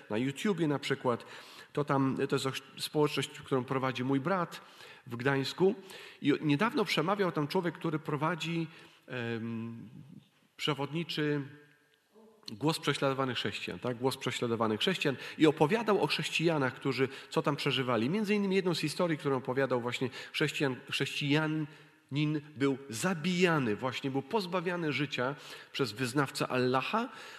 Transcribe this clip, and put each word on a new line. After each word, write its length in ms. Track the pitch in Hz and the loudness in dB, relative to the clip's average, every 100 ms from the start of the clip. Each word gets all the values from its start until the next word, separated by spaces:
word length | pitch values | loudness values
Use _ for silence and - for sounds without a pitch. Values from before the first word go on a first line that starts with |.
| - | -4
na 80 | 107 | -2
YouTubie 500 | 131 139 214 170 160 | -2 0 0 2 0
na 120 | 135 | 0
przykład, 460 | - 131 131 117 - - - - - | -2 0 0 0 -4 -18 -18 -20 -8
to 120 | - 143 | -2 2
tam, 320 | 139 135 131 135 | 4 4 2 0
to 60 | 139 | 0
jest 100 | 131 | 0
oś-, 160 | 127 - - | -4 -10 -10
społeczność, 520 | - 151 147 143 135 | -2 2 2 2 -4
którą 340 | - - 135 | -6 -2 0
prowadzi 400 | 120 131 131 123 | 0 0 0 0
mój 160 | 127 139 | 0 2
brat 420 | 143 190 165 - - - - - - | 2 -2 -2 -8 -16 -20 -20 -18 -12
w 80 | 120 | -2
Gdańsku. 600 | 131 139 135 - 185 214 - - - - | 2 2 0 2 2 2 -6 -16 -18 -2
I 120 | 143 - | 2 4
niedawno 440 | 151 143 220 240 196 | 4 4 4 2 0
przemawiał 460 | - 160 208 185 | 2 2 2 2
tam 160 | 160 147 | 0 0
człowiek, 280 | 190 170 160 | 0 0 -2
który 240 | 165 156 | -2 -2
prowadzi, 680 | 151 147 156 170 160 170 160 - - - - | -2 0 0 0 -2 -2 -4 -8 -20 -20 -10
em, 840 | 127 117 117 117 113 113 117 107 - 135 - - _ _ - | -6 -4 -4 -4 -6 -8 -10 -14 -18 -20 -20 -20 _ _ -6
przewodniczy 840 | - 131 139 160 170 - 151 147 131 - - _ _ _ _ - - - - | -2 -2 -2 -4 -4 -2 -2 -2 -4 -12 -20 _ _ _ _ -20 -20 -20 -16
Głos 280 | 104 147 156 | -2 0 0
Prześladowanych 580 | - 139 139 131 131 117 | 0 0 0 2 0 -2
Chrześcijan, 420 | 110 - - 90 | -4 -4 -6 -6
tak? 180 | 120 117 | -6 -2
Głos 200 | 131 127 | -2 -2
Prześladowanych 600 | 131 - 120 113 113 107 | -4 -2 0 2 2 2
Chrześcijan 360 | - 180 147 127 - - | 0 0 0 -2 -4 4
i 100 | 156 | 6
opowiadał 560 | 143 151 220 220 196 | 6 4 4 2 2
o 40 | 147 | 2
chrześcijanach, 680 | - 151 - 160 156 131 - | 0 -2 0 2 2 0 0
którzy 340 | 143 123 131 - - | -2 0 0 -2 -4
co 120 | 165 | 0
tam 140 | 156 139 | 2 2
przeżywali. 540 | 147 127 127 117 120 | 0 0 2 2 2
Między 260 | 202 202 214 | 2 2 2
innymi 200 | 196 190 | 2 2
jedną 200 | 180 156 | 2 0
z 40 | |
historii, 380 | 151 - 180 151 | 0 0 0 0
którą 200 | 143 131 | 0 0
opowiadał 440 | 120 127 131 127 | 0 0 2 2
właśnie 280 | 120 120 127 - - | 0 -2 -4 -6 -6
chrześcijan, 440 | - 151 - 143 120 - | 0 0 2 0 -2 -4
chrześcijanin 760 | - 143 - 143 147 156 156 147 - - _ - 139 151 151 147 117 | -4 -2 -2 2 2 2 -2 -4 -10 -20 _ -6 0 0 0 -4 0
był 220 | 139 131 - | 0 0 -4
zabijany, 840 | 113 185 180 165 175 180 156 120 101 | -4 -2 0 0 4 4 6 2 0
właśnie 360 | 127 117 139 | -2 -2 -2
był 100 | 135 | -2
pozbawiany 720 | 131 226 180 185 175 175 160 | 0 -2 0 -2 0 -2 0
życia 420 | 131 147 - 127 143 - - - | 0 -2 0 -2 -4 -10 -18 -8
przez 200 | - 123 | -2 -2
wyznawcę 560 | 104 127 135 135 - - | -2 -2 0 0 0 0
Allaha, 640 | 127 127 131 - 220 240 - - | 2 4 2 2 -2 -2 -8 -16